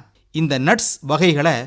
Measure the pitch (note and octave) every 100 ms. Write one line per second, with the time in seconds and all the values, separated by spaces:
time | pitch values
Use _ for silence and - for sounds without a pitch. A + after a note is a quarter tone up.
0 | - _ _ D#3 D#3+ C3+ C3+ A3 - -
1 | C#3 D3 F3+ D3 D#3 B2+